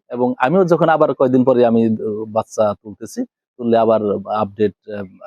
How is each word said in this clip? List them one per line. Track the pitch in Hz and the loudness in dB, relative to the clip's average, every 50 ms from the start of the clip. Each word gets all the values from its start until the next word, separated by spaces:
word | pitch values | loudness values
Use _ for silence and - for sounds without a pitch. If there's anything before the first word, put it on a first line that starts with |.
| _ - | _ -10
এবং | 127 123 123 123 127 | -6 -4 -2 -2 -2
আমিও | - 127 131 170 196 185 | -2 0 0 2 2 2
যখন | 165 170 151 165 165 | 2 2 2 2 2
আবার | 160 151 156 135 135 | 2 2 2 0 2
কয়দিন | - 139 127 127 127 123 | 0 0 2 2 2 4
পরে | 131 127 120 120 | 4 4 4 4
আমি, | 117 113 113 113 | 4 4 2 2
আহ, | 113 110 110 110 110 104 107 110 | 0 0 -2 -4 -6 -6 -8 -8
বাচ্চা | 110 107 110 107 - - 113 110 104 101 - - | -6 -4 -6 -6 -4 -2 -2 -2 -2 -2 -6 -12
তুলতেছি, | 107 95 - 113 - - 240 254 | -20 -18 -16 -18 -14 -10 -10 -12
তুললে | - _ _ _ _ _ - 120 117 113 | -12 _ _ _ _ _ -6 -2 0 2
আবার | 113 113 113 110 107 107 101 92 101 98 | 2 2 2 2 2 0 -2 -4 -4 -6
আপডেট, | 101 104 107 107 101 101 113 107 101 - _ _ 107 | -6 -4 -4 -4 -4 -4 -2 -2 -2 -4 _ _ -14
আহ, | 104 101 98 92 98 95 - | -14 -14 -14 -14 -18 -20 -20